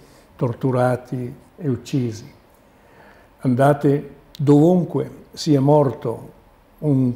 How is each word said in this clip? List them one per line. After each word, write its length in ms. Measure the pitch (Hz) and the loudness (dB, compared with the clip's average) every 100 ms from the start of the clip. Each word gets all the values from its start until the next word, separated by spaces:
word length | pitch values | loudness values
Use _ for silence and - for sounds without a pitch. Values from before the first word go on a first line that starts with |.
| - _ _ - | -20 _ _ -6
torturati 1000 | 127 113 135 127 127 123 - 127 123 139 _ - | -6 -4 -2 0 0 -2 -6 -10 -10 -14 _ -10
e 120 | 156 | -6
uccisi, 640 | 120 - 143 120 104 - - _ _ _ _ _ _ - - _ _ | -6 -4 -4 -4 -8 -16 -20 _ _ _ _ _ _ -20 -20 _ _
andate 760 | 135 123 139 147 147 143 - - _ - | -2 2 2 2 0 0 -4 -18 _ -4
dovunque 880 | 143 147 160 180 160 135 127 - - | 2 4 4 2 0 -4 -6 -12 -20
sia 280 | - 165 143 | -8 0 2
morto 720 | 139 151 135 113 120 117 131 - _ _ _ - | 4 4 2 -2 -8 -10 -12 -20 _ _ _ -8
un 340 | 156 135 127 | -2 0 0